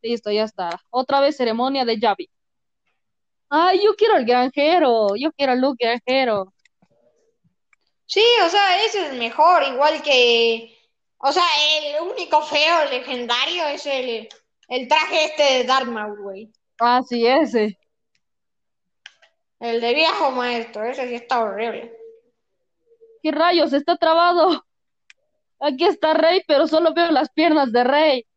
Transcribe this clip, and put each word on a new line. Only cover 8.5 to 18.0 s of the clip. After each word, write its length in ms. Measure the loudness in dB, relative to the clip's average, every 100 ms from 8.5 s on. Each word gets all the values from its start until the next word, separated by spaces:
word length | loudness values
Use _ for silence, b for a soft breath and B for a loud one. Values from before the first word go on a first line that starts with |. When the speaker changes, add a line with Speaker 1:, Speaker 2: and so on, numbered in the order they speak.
| 2 2 2 0
Speaker 2:
ese 220 | -2 -6
es 60 | -6
mejor, 480 | -8 2 4 4
igual 380 | 2 0 0 0
que, 760 | 0 2 4 4 2 -2 -8 _ _ _ _ _
o 120 | -2
sea, 100 | 0 0 0 0 0
el 260 | -2 -6 -6
único 320 | -8 -2 -2
feo 440 | 0 0 2 2 0
legendario 800 | -4 -6 -10 -4 -2 -2 -4 -6
es 180 | -6 -6
el, 440 | -6 -6 -8 -12 -20 _ _ _
el 180 | -8 0
traje 380 | 0 0 -2 -2
este 180 | 0
de 200 | 0 0 0
Darth 220 | 0 -2
Maul, 320 | -8 -10 -10
güey. 300 | -14 -16 -20 _ _ _
Speaker 1:
Ah, 220 | 2 2 0
sí, 220 | -2 2
ese. 500 | 2 2 0 -2 -4 _ _